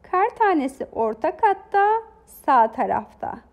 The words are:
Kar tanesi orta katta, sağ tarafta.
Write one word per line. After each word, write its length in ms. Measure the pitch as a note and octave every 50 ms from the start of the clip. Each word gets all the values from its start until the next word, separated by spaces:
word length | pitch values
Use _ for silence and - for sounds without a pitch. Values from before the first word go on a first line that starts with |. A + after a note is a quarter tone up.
| _ -
Kar 180 | - F#4 G4+ A#4+ A#4+ -
tanesi 480 | A4+ G4+ F#4 D4+ B3+ C4+ - - - -
orta 460 | - - A3+ A3 A3 A3 - D#4+ F4+
katta, 500 | - - G#4 G4 F#4+ - - - G4+ G4+ G#4 A4 A4+ A4 - - - _
sağ 460 | _ - - - - C#4 A#3 A3+ A3
tarafta. 680 | A3+ C4 A3 F#3+ G3 G#3+ G#3+ - - _ - - - - _ _